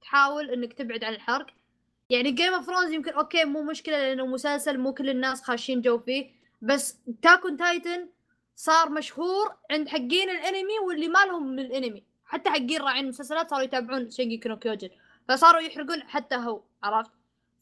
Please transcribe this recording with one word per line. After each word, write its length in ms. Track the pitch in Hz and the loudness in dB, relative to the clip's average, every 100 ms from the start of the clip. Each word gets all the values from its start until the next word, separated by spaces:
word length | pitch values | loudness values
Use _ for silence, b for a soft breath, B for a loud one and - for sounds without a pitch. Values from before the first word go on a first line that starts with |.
تحاول 480 | - 277 277 294 285 | 2 4 4 2 -4
إنك 220 | 247 233 | -4 -4
تبعد 320 | - 240 226 | -6 -8 -6
عن 80 | 220 | -6
الحرق. 320 | 214 - 262 - - _ _ _ _ - | -6 -2 -2 -4 -18 _ _ _ _ 0
يعني 260 | 240 262 254 | 2 2 2
Game 260 | 359 370 | 2 2
of 40 | - | 0
Thrones 260 | 359 349 | 0 0
يمكن 200 | 320 320 | -2 -2
أوكي، 320 | 294 302 339 | -2 0 2
مو 180 | 311 302 | 2 0
مشكلة 360 | 302 311 - 302 | -4 -6 -2 0
لأنه 280 | 269 262 262 | 0 -2 -4
مسلسل 520 | 254 285 285 294 269 | -2 -2 -2 -2 -2
مو 160 | 262 | -2
كل 160 | 269 269 | -2 -2
الناس 320 | 254 262 262 | 0 -2 -4
خاشين 380 | - 233 247 254 | -4 -4 -2 0
جو 180 | 240 233 | 2 0
فيه، 320 | 240 269 269 b b b | 0 -4 -4 b b b
بس 360 | 220 277 - - - | 0 0 -2 -8 -12
Attack 280 | 226 330 359 | 2 6 6
on 180 | 370 294 | 4 -2
Titan 440 | 349 349 339 349 359 _ _ _ _ - | 0 -2 -4 -8 -10 _ _ _ _ -4
صار 340 | - 320 320 | 4 4 4
مشهور 640 | 302 294 - 349 392 427 - - | 0 -6 -4 -2 0 -2 -4 -4
عند 180 | 311 294 | -4 -2
حقين 420 | 311 247 349 381 | -4 0 0 0
الأنمي 480 | 349 330 381 381 440 370 | -2 -2 -2 -2 -2 -2
واللي 220 | 311 330 | -2 2
ما 160 | 359 | 4
لهم 280 | 392 349 269 | 4 0 -4
من 60 | 262 | -6
الأنمي، 460 | 254 269 247 202 - _ | -4 -4 -6 -8 -18 _
حتى 260 | - 320 370 | -8 -4 0
حقين 320 | 302 247 311 | 0 0 -2
راعين 220 | 277 254 | -2 -2
المسلسلات 460 | 277 254 269 311 330 | -4 -6 -4 -4 -2
صاروا 140 | 277 | -2
يتابعون 460 | 262 262 233 262 240 | -2 -4 -4 -6 -4
شينجيكي 380 | - 240 226 226 | -4 -4 -4 -6
نو 100 | 214 | -6
كيوجن، 300 | 226 208 185 b b b - | -6 -6 -10 b b b -2
فصاروا 320 | 269 330 330 | 6 8 8
يحرقون 420 | 320 277 285 330 | 2 -8 -6 -6
حتى 340 | - 285 285 247 | -6 -6 -4 -4
هو، 260 | 233 214 - _ | -4 -8 -12 _
عرفت؟ 280 | 202 220 226 _ _ _ _ _ | -2 0 -2 _ _ _ _ _